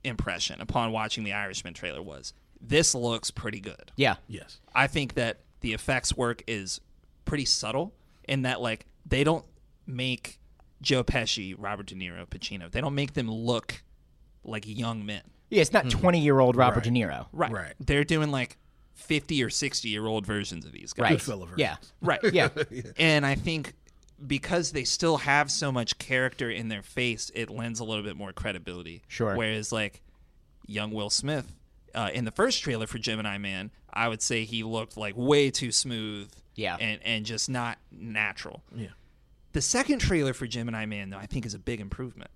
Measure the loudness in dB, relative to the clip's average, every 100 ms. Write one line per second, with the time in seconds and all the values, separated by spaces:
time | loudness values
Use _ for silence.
0 | -6 -4 -4 -2 -4 -6 -2 0 0 -2
1 | -2 -4 -4 -2 -4 -6 -10 -8 -8 -8
2 | -10 -12 -14 -18 _ -20 2 4 4 2
3 | 0 -2 -4 -6 -8 -8 -10 -14 -14 2
4 | 2 2 -6 -14 -14 -20 _ 2 4 2
5 | 0 0 -2 -2 -14 -8 -4 -2 0 0
6 | 0 0 0 -2 -4 -6 -4 -8 -10 -20
7 | -20 _ -4 -2 2 0 0 -2 -4 -10
8 | -20 -18 -2 0 0 0 -2 -4 -8 _
9 | 0 4 4 2 -2 -20 -20 _ -10 -4
10 | -2 -2 -6 -16 -20 -20 -20 _ 2 2
11 | 4 2 0 -2 -4 -6 -6 -6 -8 -10
12 | -10 -10 -12 -10 -8 -10 -4 -2 0 0
13 | 0 -2 -2 -2 0 0 -2 -10 -12 -20
14 | _ _ -20 -18 -8 -8 -6 -4 -2 -2
15 | -6 -8 -12 -20 _ 4 6 4 4 4
16 | 6 6 8 10 8 8 6 6 4 2
17 | 2 -2 -8 -2 -2 -2 -8 -6 2 4
18 | 4 4 2 0 -2 -8 -20 _ -20 -20
19 | 0 0 2 0 2 0 -2 -2 -2 -2
20 | 0 -2 0 -2 -4 -8 -12 -14 -12 0
21 | 2 4 0 -8 -6 -2 -2 -2 -14 -4
22 | 0 2 4 4 2 0 -4 -4 -10 2
23 | 6 6 4 0 0 -2 -4 -12 -20 -20
24 | -20 -16 -4 -2 2 0 0 -2 -2 2
25 | 4 4 4 4 4 0 0 0 -2 -4
26 | 0 2 2 0 -4 -2 -4 -8 -6 -2
27 | 0 0 -6 -6 -6 -4 -6 -6 -4 -4
28 | -4 -8 -10 -6 -6 -6 -8 -10 -10 -14
29 | _ -2 0 2 0 -2 -2 -2 -2 -6
30 | -20 _ -20 _ _ _ -10 -6 -4 -4
31 | 0 0 0 -4 -6 -16 -20 -20 -8 -4
32 | -2 -2 -4 0 2 2 -2 -4 -4 -4
33 | -4 -4 -4 -4 -6 -6 -8 -14 -10 -2
34 | 0 0 0 -2 -2 -4 -2 -4 -4 -6
35 | -6 -2 4 6 6 2 0 0 0 -4
36 | -4 -6 -12 -18 -18 -6 -4 -2 -2 -2
37 | -2 -2 -2 -4 -2 -2 -4 -6 -14 -14
38 | -6 -2 -2 -4 -12 -14 -14 -12 -12 -14
39 | -20 _ _ -20 -6 -2 2 2 4 2
40 | 4 4 2 -2 -6 -4 -4 -4 -4 -6
41 | -6 -10 -6 -6 -4 -8 -6 -6 -6 -8
42 | -8 -10 -20